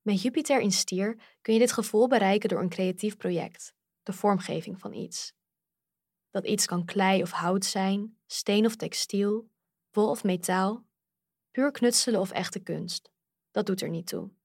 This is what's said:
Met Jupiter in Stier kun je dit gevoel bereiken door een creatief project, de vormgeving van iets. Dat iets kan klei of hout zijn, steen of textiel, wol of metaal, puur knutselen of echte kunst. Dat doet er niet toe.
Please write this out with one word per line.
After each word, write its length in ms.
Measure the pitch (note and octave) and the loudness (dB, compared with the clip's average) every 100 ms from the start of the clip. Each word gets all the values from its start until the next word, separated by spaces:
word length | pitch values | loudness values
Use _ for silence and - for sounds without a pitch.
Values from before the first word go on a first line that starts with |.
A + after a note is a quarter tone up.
Met 200 | G#3 G3 | 0 0
Jupiter 380 | B3 D#4+ D4 C4+ | 2 -2 2 2
in 120 | G3+ | 2
Stier 680 | F#3 - F#3 G3+ A#3 - _ | 0 -2 -2 -4 -4 -16 _
kun 120 | - | 2
je 60 | A3+ | 4
dit 120 | A#3+ | 4
gevoel 360 | - A3 G#3+ B3 | 2 0 4 6
bereiken 420 | B3 F#3+ G#3 G#3 | 6 4 2 2
door 120 | F#3 | -2
een 80 | F#3 | -2
creatief 480 | - F#3 F#3 G#3+ G#3 | -2 -2 -2 -6 -4
project, 560 | F#3 F3 - - - _ _ _ | -4 -4 -6 -12 -20 _ _ _
de 100 | - | -12
vormgeving 680 | F#3+ G#3 F#3+ - D#3+ G3+ F#3 | 0 2 2 0 -8 -8 -12
van 140 | - | -12
iets. 400 | - - - - _ _ _ _ _ _ _ _ _ _ | -12 -10 -10 -14 _ _ _ _ _ _ _ _ _ _
Dat 160 | G3 | -6
iets 200 | - G#3 | -2 -2
kan 200 | - F3 | 0 -2
klei 360 | E3+ G3 F#3+ F#3+ | -2 2 4 4
of 100 | F3+ | 0
hout 340 | - E3+ G3 | -2 0 0
zijn, 520 | F#3+ G3 F#3+ G3+ A3 _ | 0 -2 0 -2 -4 _
steen 400 | _ - - G3+ | _ -6 0 4
of 100 | A3+ | 2
textiel, 760 | A3 - - - G3 G3+ G#3+ A3+ _ _ _ _ | 0 -8 -6 -4 0 0 -2 -6 _ _ _ _
wol 180 | - G#3 | 0 2
of 140 | D3+ | 2
metaal, 600 | G3+ F3+ F3 F#3 F#3+ A#3 _ _ _ _ _ _ _ | 0 0 0 0 0 -2 _ _ _ _ _ _ _
puur 200 | - C#4+ | 0 0
knutselen 480 | C#4 A#3+ A#3+ - G#3 | 4 2 4 2 0
of 120 | F#3+ | 0
echte 280 | - F3+ F#3+ | -4 -4 -8
kunst. 520 | - E3 F3 - _ _ _ _ _ | -8 -8 -6 -10 _ _ _ _ _
Dat 140 | G#3 | -4
doet 160 | G#3 F#3 | -2 -2
er 80 | D3+ | -4
niet 180 | E3 E3 | -6 -8
toe. 240 | F3+ G3 _ | -10 -10 _